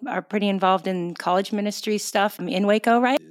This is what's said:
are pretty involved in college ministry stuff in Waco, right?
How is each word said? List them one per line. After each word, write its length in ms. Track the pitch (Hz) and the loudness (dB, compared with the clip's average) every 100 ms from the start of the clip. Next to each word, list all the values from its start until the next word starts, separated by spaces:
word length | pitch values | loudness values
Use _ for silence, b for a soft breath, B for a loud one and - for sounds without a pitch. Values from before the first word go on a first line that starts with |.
| 277 | -4
are 160 | 185 | -8
pretty 260 | 180 214 208 | -4 -2 0
involved 380 | 196 190 190 190 | 2 2 2 0
in 260 | 185 175 | -4 -4
college 400 | 165 - 180 196 | -6 0 0 0
ministry 440 | 208 208 202 - 214 | -2 -4 -4 -4 -4
stuff 400 | - 208 202 - | -2 0 0 -2
in 260 | 175 185 202 | -4 0 2
Waco, 340 | 214 233 233 | 4 4 4
right? 200 | 247 277 - | 4 0 -2